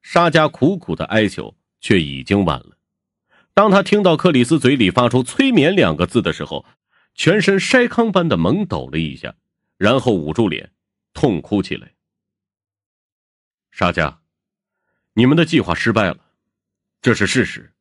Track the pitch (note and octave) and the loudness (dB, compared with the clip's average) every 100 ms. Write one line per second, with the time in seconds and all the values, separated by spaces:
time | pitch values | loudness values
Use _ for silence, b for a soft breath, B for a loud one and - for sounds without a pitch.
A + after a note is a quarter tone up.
0 | - F3 E3+ D#3+ D3+ - C#3+ F#3+ - E2 | -2 0 2 2 0 0 0 0 -8 -8
1 | E2 A2 G#2 - G#1+ _ _ _ - G2 | -2 0 0 -4 -14 _ _ _ 0 2
2 | D2 C2+ C2 G2+ F2+ C2 A#1 _ _ _ | 2 -8 -2 0 0 -4 -10 _ _ _
3 | _ _ _ _ _ - G#3 G3 F#3+ G#3 | _ _ _ _ _ 2 4 4 2 2
4 | F#3 D#3 F3+ C3+ B2 D#3 B2 C#3 F#2+ G#2 | 2 2 2 2 2 2 2 2 2 2
5 | B2 B2 B2+ - C4+ A3+ C#3+ G3 G2+ D2+ | 0 0 -2 -2 2 2 2 2 0 0
6 | F2 A#2+ E2+ D2+ D2+ D2 b b _ _ | -2 0 -2 -6 -10 -12 b b _ _
7 | _ - - G#3 G3 G3 - B3+ B3 - | _ -4 0 2 2 0 2 0 2 0
8 | A3+ F#3 E3+ F2+ E2 E3+ F#3+ D#2 B1+ D#2 | 0 0 0 0 0 -2 -4 -8 -6 -6
9 | D#2 C2 B1 - _ _ _ _ G2+ C3 | -6 -8 -16 -18 _ _ _ _ 0 2
10 | A#2+ G2 D2+ D#2 G#2+ C#2+ - _ _ _ | 0 -2 -2 -2 -2 -4 -12 _ _ _
11 | _ - C#3 E2+ - G2+ F#2 G#1+ - _ | _ -2 -2 -2 -4 -4 -4 -10 -14 _
12 | _ _ _ _ _ _ _ _ _ _ | _ _ _ _ _ _ _ _ _ _
13 | _ _ _ _ _ _ _ - F2+ F2 | _ _ _ _ _ _ _ -4 -2 -2
14 | D2+ - _ _ _ _ _ _ _ _ | -4 -8 _ _ _ _ _ _ _ _
15 | _ - B2 D#3+ D#3 D#3 F2 E2+ A#2 A2 | _ 2 2 4 2 0 -2 -2 -2 0
16 | F#2+ - _ _ _ _ _ _ _ _ | -2 -6 _ _ _ _ _ _ _ _
17 | - A2 G2+ B2+ G2 - - _ | -2 0 0 0 -2 -6 -20 _